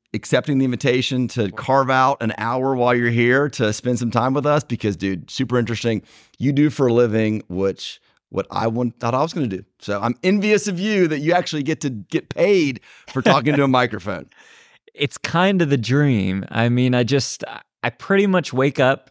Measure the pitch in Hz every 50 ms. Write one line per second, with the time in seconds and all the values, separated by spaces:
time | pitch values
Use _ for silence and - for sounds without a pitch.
0 | _ _ - 110 - - - 127 - 151 143 135 135 131 123 123 - 135 123 131
1 | 127 - 139 127 127 113 - 120 107 98 - - - - 131 139 135 127 135 131
2 | 131 131 143 - 117 110 - - 107 113 123 131 131 135 135 123 120 123 123 120
3 | 120 117 117 120 120 120 127 139 143 131 - - 120 104 107 - - 123 123 113
4 | 123 117 98 120 117 131 131 147 127 147 147 151 - - 120 - - 107 98 80
5 | - 98 95 85 - - - - 131 120 127 123 117 110 117 104 - 117 110 101
6 | - _ - - - _ _ _ - 135 139 139 151 151 - - 139 123 117 120
7 | 123 113 104 110 110 107 107 107 - _ 90 92 95 98 92 - - - - -
8 | _ _ _ _ _ _ - 98 98 - - 98 107 117 113 120 123 120 113 _
9 | 117 117 123 131 151 165 - 175 139 110 95 90 98 _ _ _ - - 101 101
10 | 101 117 120 - - 185 202 202 190 214 214 202 208 208 185 170 190 220 214 196
11 | 180 160 156 139 147 156 170 180 165 - 160 151 139 147 156 - - 143 127 104
12 | 98 - - 156 - _ - - 170 202 208 185 156 139 127 - - - - -
13 | _ - - 131 - 220 156 143 117 147 143 139 139 135 131 127 123 120 110 101
14 | - 107 92 82 - - _ - - - - - - _ _ _ _ - _ -
15 | 147 131 - - - - - 170 180 196 202 180 170 139 139 127 107 113 131 143
16 | 147 143 123 104 95 95 92 98 98 - - 110 117 120 120 123 127 127 123 123
17 | 123 117 139 139 - - - - - - - - - _ _ _ - 120 - _
18 | - - 196 196 202 196 190 180 156 - - 127 131 147 143 - 131 127 135 -
19 | _ _